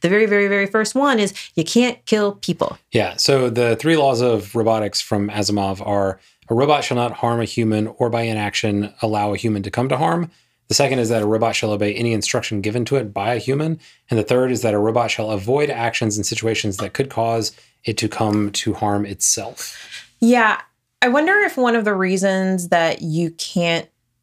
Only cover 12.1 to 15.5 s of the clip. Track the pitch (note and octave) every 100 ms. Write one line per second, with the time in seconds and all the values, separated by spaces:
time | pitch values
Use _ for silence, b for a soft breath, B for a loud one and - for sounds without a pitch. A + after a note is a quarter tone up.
12.1 | A2 - B2 - G#2+ G2+ A#2 A2+ C#3 G#2+
13.1 | G2+ G#2 B2 B2+ C#3 D#3 D#3+ b b _
14.1 | A2 G#2+ B2+ B2+ A#2+ A2+ G#2 G#2+ A2+ A2
15.1 | - A2 G#2 G2